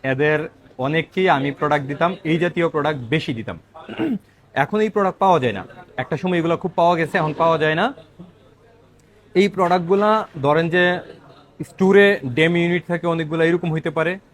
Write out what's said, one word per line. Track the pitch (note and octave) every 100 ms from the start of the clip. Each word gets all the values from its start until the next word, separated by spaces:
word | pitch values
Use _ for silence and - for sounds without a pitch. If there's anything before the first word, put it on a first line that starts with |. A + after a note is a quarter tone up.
এদের | C3 C3+ D3+ D3+ D#3+ - - -
অনেককেই | C3+ D#3+ D#3+ - F#3
আমি | D3 C#3
প্রোডাক্ট | C#3 D3+ D3 C3+
দিতাম, | C#3+ E3+ F#3
এই | D#3 E3
জাতীয় | F3 - E3
প্রোডাক্ট | D#3+ D3 D3
বেশি | A#2 D#3 D#3
দিতাম। | A2+ G#2 E2 _ - -
<clears throat> | - D#4+ A3 _ _ _
এখন | - C#3 G#3
এই | G#3+
প্রোডাক্ট | G#3 F#3+ F3
পাওয়া | G3 E3+
যায় | B2
না। | G2 - - - -
একটা | B2+ D#3
সময় | F#3 F3
এগুলো | E3 E3
খুব | F#3 F3
পাওয়া | E3+ E3+
গেছে, | D#3 F#3+
এখন | D#3 C#3+
পাওয়া | E3 D#3+
যায় | D#3 D#3+
না। | A3+ C#4 - - - _ _ _ _ _ _ _ _ _ _ F3+
এই | G3+
প্রোডাক্টগুলা | F#3 F3 F3+ E3+ G3 G#3 A3 - D#3+
ধরেন | C#3 D3+ E3+
যে | F3 F3+ F3+ - - - - _ _ -
স্টোরে | - F#3+ G3 G3+ G3+ C3+
ডেম | B2 D#3+ F3
ইউনিট | E3+ F3 -
থাকে | F3 F3
অনেকগুলো, | E3 D#3 E3
এরকম | E3 F3 E3+
হইতে | D#3 E3
পারে। | D3+ D#3+ F#3+ _